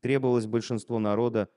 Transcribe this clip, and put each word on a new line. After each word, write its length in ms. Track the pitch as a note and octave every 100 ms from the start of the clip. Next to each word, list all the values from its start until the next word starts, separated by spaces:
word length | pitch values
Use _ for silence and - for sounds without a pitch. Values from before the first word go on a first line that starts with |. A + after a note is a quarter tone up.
Требовалось 460 | A#2+ C3+ C3 B2 A2
большинство 520 | A#2 G#2+ A#2 - A#2
народа, 500 | G#2+ G#2 A#2+ A2+ G2+